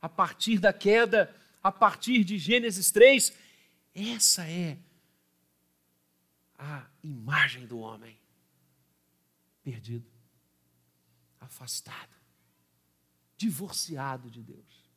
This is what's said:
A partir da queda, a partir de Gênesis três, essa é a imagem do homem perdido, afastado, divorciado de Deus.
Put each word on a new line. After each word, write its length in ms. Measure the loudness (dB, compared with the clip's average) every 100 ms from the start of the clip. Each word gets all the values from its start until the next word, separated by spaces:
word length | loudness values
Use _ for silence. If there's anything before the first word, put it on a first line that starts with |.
A 60 | -12
partir 520 | -2 -2 -2 -2 2
da 120 | 2
queda, 640 | 2 2 4 4 2 0 -4 _ _
a 100 | -4
partir 520 | 2 2 2 -2 0
de 140 | 0 -2
Gênesis 540 | 0 0 0 -2 -2
três, 420 | 8 10 10 2 -6 _ _ _ _ _
essa 540 | -12 -10 -2 0 0 -4
é 320 | -6 -6 -8 -16 _ _ _ _ _ _ _ _ _ _ _ _ _ _ _ _ _
a 320 | -16 -16 -18 _
imagem 640 | -16 -14 -4 0 0 -4 -14
do 100 | -14
homem 380 | -14 -16 -20 _ _ _ _ _ _ _ _ _ _ _ _ _ _ _
perdido, 480 | -16 -16 -14 -16 -16 _ _ _ _ _ _ _ _ _ _ _ _ _
afastado, 760 | -20 -20 -14 -14 -14 -20 -20 _ _ _ _ _ _ _ _ _ _ _ _ _
divorciado 960 | -6 -6 -10 -10 -10 -8 -10 -10 -14
de 100 | -20
Deus. 480 | -20 -20 _ _ _